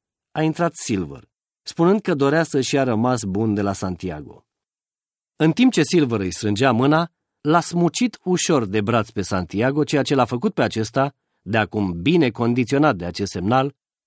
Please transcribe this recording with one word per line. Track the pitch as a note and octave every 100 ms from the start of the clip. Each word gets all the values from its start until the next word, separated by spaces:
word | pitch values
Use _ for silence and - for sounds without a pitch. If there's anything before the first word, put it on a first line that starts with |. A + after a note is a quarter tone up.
| _ _ _
a | D3+
intrat | D#3 D#3 E3+
Silver, | - - G2 D2+ C2+ - _ _ _
spunând | - - E3+ G#3
că | G3
dorea | D3 C#3 D#3
să-și | D#3 C3+ B2 C#3
ia |
rămas | B2+ A2 B2 B2
bun | G2 G2 A2+
de | G2+
la | G2+
Santiago. | G2 F#2+ F2 F2+ D2+ - - _ _ _ _ _ _ _ _ _ -
În | D#3+
timp | D#3+ B3
ce | F3
Silver | C#3+ F3 C3+ A2
îi | F#2
strângea | - G#2 G2+ C3+
mâna, | A2+ C3+ D#3 E3+ _ _ _
l-a | D3 E3+
smucit | - F3 F3 - A#3+ -
ușor | F#3 F3+ - D3 G2+
de | G#2+
braț | G2+ A#2 G#2+
pe | G#2
Santiago, | F#2 F#2+ E2+ G2 B2+ D3
ceea | C#3+ D3
ce | B2 C#3
l-a | A#2
făcut | B2 G#3
pe | -
acesta, | A2 A2 G#2+ C3+ C#3 _ _ _
de | F2+ A2
acum | G#2 G#2+ F#2+ E2+
bine | G2+ F3 B2+
condiționat | A2+ A#2 A#2+ A#2 C#3 D3+ F#2+
de | F2
acest | F2 G2
semnal, | F#2+ F#2+ B2+ C#3 - _ _